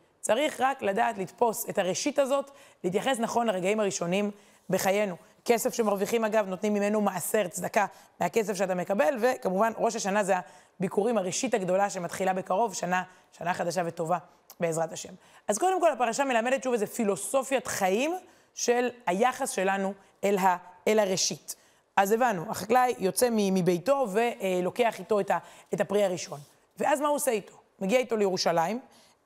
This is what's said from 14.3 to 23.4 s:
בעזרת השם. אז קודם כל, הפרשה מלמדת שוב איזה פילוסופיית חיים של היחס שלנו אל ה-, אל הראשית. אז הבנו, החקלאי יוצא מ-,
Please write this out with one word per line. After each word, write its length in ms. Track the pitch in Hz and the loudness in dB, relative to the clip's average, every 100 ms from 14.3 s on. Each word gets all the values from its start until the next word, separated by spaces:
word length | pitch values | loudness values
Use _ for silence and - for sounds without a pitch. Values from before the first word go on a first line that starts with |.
| _ - - | _ -20 -4
בעזרת 340 | 170 160 165 | -2 -2 -4
השם. 200 | 175 - 185 - - - | -6 -14 -16 -20 -10 -6
אז 100 | 202 | 0
קודם 240 | 359 370 | 0 2
כל, 100 | 330 | 2
הפרשה 320 | 247 233 226 | 2 0 0
מלמדת 400 | 277 233 233 269 | 0 0 2 0
שוב 100 | 254 | 0
איזה 140 | 240 - | -2 -2
פילוסופיית 800 | - 208 196 - 277 254 262 - | -2 -2 -2 -2 -2 0 -2 -2
חיים 480 | - 190 202 294 359 - - _ | -2 0 2 0 -4 -8 -20 _
של 360 | - - 240 247 240 - | -4 0 2 0 -2 -4
היחס 440 | 185 240 240 269 | 0 0 0 -4
שלנו 440 | - 190 196 190 202 - _ | -2 0 0 -2 -6 -14 _
אל 140 | 196 202 | 0 4
ה-, 200 | 190 175 - - - | 4 2 -2 -6 0
אל 120 | 214 | 2
הראשית. 560 | 202 185 - 151 - - _ _ _ - | 2 0 -2 -4 -12 -16 _ _ _ 2
אז 160 | 196 | 4
הבנו, 400 | 226 254 196 160 | 4 2 0 -4
החקלאי 420 | 190 208 247 254 - | -6 2 4 4 2
יוצא 320 | 185 185 247 | -2 2 2
מ-, 220 | 220 | 4